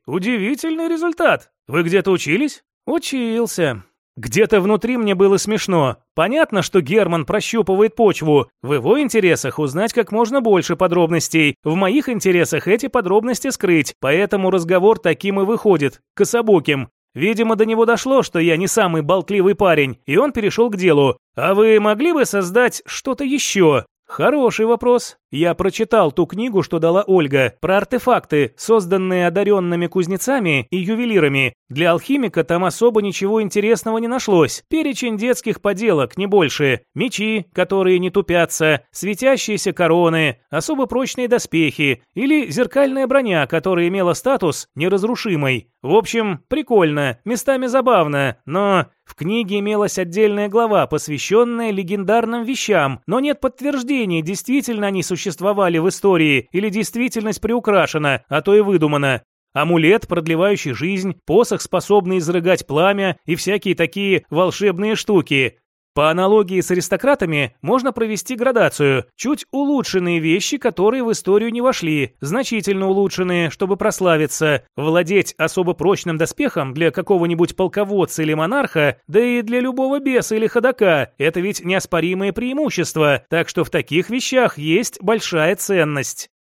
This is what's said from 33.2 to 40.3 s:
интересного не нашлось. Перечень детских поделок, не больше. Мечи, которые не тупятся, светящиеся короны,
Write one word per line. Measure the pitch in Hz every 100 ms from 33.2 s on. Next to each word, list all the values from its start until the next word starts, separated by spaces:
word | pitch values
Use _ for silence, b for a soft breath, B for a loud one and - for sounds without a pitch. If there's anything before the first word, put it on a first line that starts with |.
| 196 220
интересного | 208 208 208 220 - 226
не | 233
нашлось. | 254 - 180 139 - -
Перечень | 320 294 233 247 208
детских | 240 233 226 -
поделок, | 202 190 226 156 120 -
не | 196
больше. | 202 147 - 143 120 _ 139
Мечи, | 233 190 220 220 165
которые | - 180 196 185 185
не | 180
тупятся, | 196 180 170 160 - 156 143 _
светящиеся | - 190 208 262 254 - 208 196
короны, | - 165 170 165 160 151